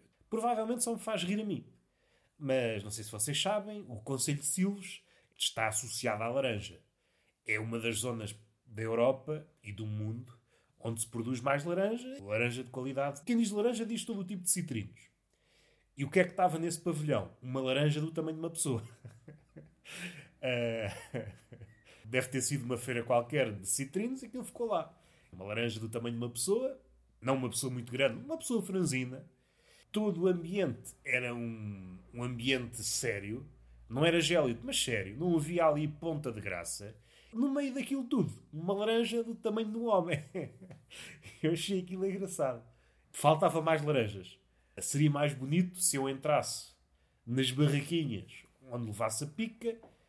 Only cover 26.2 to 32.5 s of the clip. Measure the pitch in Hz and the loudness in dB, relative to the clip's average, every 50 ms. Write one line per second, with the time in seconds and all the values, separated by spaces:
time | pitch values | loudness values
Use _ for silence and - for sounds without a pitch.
26.2 | 120 120 120 - - 190 202 240 262 262 269 - _ _ _ _ _ _ _ - | -4 -4 -4 -2 0 0 2 2 0 -2 -4 -6 _ _ _ _ _ _ _ -6
27.2 | 113 127 135 131 127 117 104 - 139 127 123 123 117 - 113 127 139 127 113 - | 0 0 0 2 0 -2 -2 -2 -2 -2 -4 -6 -6 -4 0 2 2 2 2 0
28.2 | 247 285 320 320 - - 247 220 180 - 190 190 175 147 127 127 127 127 127 139 | -8 -6 -8 -6 -4 -2 -2 -2 -2 0 0 0 2 2 2 0 -2 -4 -6 -10
29.2 | - - _ _ _ _ _ _ _ _ - - - _ - 214 214 208 175 165 | -14 -18 _ _ _ _ _ _ _ _ -20 -20 -10 _ -2 0 2 2 2 4
30.2 | 180 185 180 170 160 165 190 202 180 139 110 - - - - _ - 135 123 127 | 4 4 4 2 0 -2 0 2 2 2 0 -2 -8 -16 -16 _ -4 -2 0 0
31.2 | 123 123 120 120 117 113 113 110 107 104 101 95 92 92 92 92 - - - 120 | 0 -2 -4 -4 -4 -6 -6 -6 -6 -8 -8 -8 -10 -14 -14 -16 -16 -12 -8 -6
32.2 | 120 127 127 117 127 135 | -4 -4 -4 -2 2 2